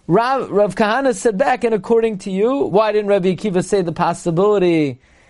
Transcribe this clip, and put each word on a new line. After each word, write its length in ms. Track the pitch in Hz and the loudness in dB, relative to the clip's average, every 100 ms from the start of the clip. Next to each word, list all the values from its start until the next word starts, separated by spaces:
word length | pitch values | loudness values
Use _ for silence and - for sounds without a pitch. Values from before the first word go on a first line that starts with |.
| - | 0
Rav, 440 | 185 240 269 117 | 0 2 -2 -2
Rav 240 | 180 208 | 0 0
Kahana 400 | 190 208 240 277 | 0 0 0 0
said 220 | 202 240 190 | 0 -2 0
back, 280 | 262 254 | 0 0
"And 100 | 233 | 0
according 440 | 220 - 233 226 196 | -2 0 2 0 -4
to 120 | 202 | -6
you, 340 | 190 226 277 | 0 0 0
why 280 | - 180 214 | 0 2 2
didn't 160 | 214 202 | 0 2
Rabbi 260 | 202 185 | 2 2
Akiva 300 | 185 214 185 | -2 -2 -2
say 180 | 175 202 | 0 -2
the 100 | 170 | -2
possibility 1080 | 156 170 - 175 165 202 208 180 165 143 123 _ _ | -2 -2 -2 -4 0 2 2 2 2 0 -4 _ _